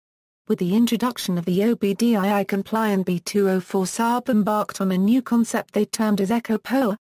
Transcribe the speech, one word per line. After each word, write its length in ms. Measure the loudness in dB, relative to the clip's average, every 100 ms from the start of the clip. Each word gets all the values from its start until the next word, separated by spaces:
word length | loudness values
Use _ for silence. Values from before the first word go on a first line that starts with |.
| _ _ _ _ -6
With 100 | -2
the 160 | 0
introduction 640 | 2 2 0 -2 -4 -4 -4
of 80 | 0
the 180 | 0
O 120 | 2 0
B 180 | -2
D 220 | 0 2 2
I 240 | 2 0
I 40 |
compliant 640 | 0 -4 -2 -2 0 0 0
B 140 | -4
two 280 | -2 0 2
oh 120 | 0
four, 240 | 0 -2
Saab 440 | -2 -2 0 0 0
embarked 540 | 0 2 0 -2 -4
on 100 | -2
a 60 | 0
new 240 | 2 2
concept 500 | 2 0 0 -4 -4
they 140 | -2 -2
termed 340 | -2 0 0
as 100 | 0
Eco 280 | -2 -2 -4
Power, 360 | -2 0 0 -2 _